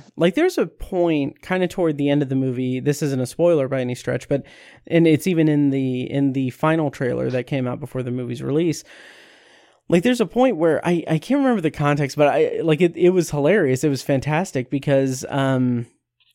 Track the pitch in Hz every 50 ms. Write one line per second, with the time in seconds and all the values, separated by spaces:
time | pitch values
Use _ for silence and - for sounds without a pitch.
0 | - _ _ - 165 185 - 294 330 370 - 311 214 165 - - - - 196 180
1 | 175 170 160 147 139 139 - _ - - 185 185 185 175 - - 175 160 151 139
2 | 143 143 143 147 143 131 135 131 131 131 123 123 127 127 127 127 127 143 143 -
3 | 160 143 135 127 127 123 - - 165 175 170 151 135 127 135 131 127 123 123 -
4 | - - 120 123 - - 190 175 - - - - - - - - _ - 165 170
5 | 165 165 156 143 - 190 180 160 156 156 151 147 147 139 135 135 135 131 127 127
6 | 127 - - 139 139 139 127 135 135 127 - - - 160 160 165 156 143 - -
7 | 139 123 123 123 131 127 127 127 123 - 147 135 127 123 123 131 143 - - 127
8 | 127 127 123 127 123 120 120 127 131 131 139 156 170 165 147 - - - - -
9 | - - - - - - _ _ _ _ _ _ _ _ _ _ _ - 165 175
10 | 175 247 254 240 214 160 - 226 254 262 208 151 170 165 151 - - 175 175 165
11 | - - 160 156 - - 262 285 269 262 240 202 156 156 - - 147 143 147 143
12 | 147 131 - 143 147 139 127 147 156 - - - 143 165 156 143 180 170 165 170
13 | 175 175 185 185 160 - 151 147 139 151 196 220 170 131 131 131 - 151 139 123
14 | - - 143 131 - 147 151 160 190 - - 135 120 - - 139 - 151 139 135
15 | 135 135 131 127 - - - 139 135 135 131 127 127 123 123 120 120 - _ _
16 | _ _ _ _ _ _ _